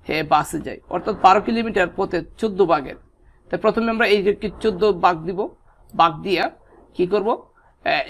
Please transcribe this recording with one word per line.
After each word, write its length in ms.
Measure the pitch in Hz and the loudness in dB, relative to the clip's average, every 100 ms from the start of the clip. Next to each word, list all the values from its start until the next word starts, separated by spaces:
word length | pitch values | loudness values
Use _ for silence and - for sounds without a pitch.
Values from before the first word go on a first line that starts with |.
| - | -4
হে 100 | 156 151 | -4 0
বাসে 260 | 151 147 151 - | 0 0 -8 -8
যায়? 120 | - - | -14 -8
অর্থাৎ 200 | 185 190 190 | -6 -4 4
বারো 160 | 185 208 202 | 6 6 2
কিলোমিটার 420 | 233 226 202 180 185 | -4 -2 0 -2 -2
পথে 200 | 190 175 160 - | -4 -4 -6 -6
চোদ্দ 180 | 220 185 175 | -6 2 2
ভাগের। 260 | 156 131 - _ _ _ _ _ | 2 -2 -16 _ _ _ _ _
তাই 100 | - | -2
প্রথমে 240 | 220 226 226 | 0 0 -2
আমরা 120 | 220 233 | 0 2
এই 60 | 208 190 | 2 2
যে 60 | 202 | -2
কি 80 | 214 - | -6 -2
চোদ্দ 200 | 220 180 208 180 | -4 0 0 2
ভাগ 120 | 180 170 165 | 0 0 -6
দিব, 120 | 185 262 _ _ _ - - | -6 -8 _ _ _ -10 2
ভাগ 120 | 165 156 | 2 2
দিয়া 200 | 180 170 277 - _ - _ - | -2 -2 -2 -6 _ -20 _ -4
কি 80 | 180 | 0
করব? 160 | 202 202 - - _ _ _ - | 0 0 -4 -8 _ _ _ -2
এ, 80 | 151 | -2